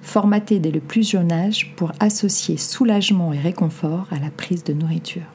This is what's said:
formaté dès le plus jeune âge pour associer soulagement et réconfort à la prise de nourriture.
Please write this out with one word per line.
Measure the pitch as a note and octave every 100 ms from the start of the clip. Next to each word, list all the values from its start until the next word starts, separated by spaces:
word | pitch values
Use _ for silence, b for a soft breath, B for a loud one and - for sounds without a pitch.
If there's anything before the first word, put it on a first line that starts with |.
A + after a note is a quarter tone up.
formaté | - G#3+ G3+ G#3 G#3 G#3
dès | D#3+
le | D#3
plus | C#3+ A3+ G#3+
jeune | G3 E3+
âge | E3 F#3+ A3 - -
pour | E3+ -
associer | G#3+ G#3 G3+ - - D#3
soulagement | - - A#3+ G3+ F#3+ G3 E3+
et | C#3+
réconfort | D3+ F3 E3 D#3+ D#3 E3 F#3+
à | D#3
la | D3
prise | C#3+ - F3
de | D#3+
nourriture. | D3+ D#3+ D#3+ - F3 D#3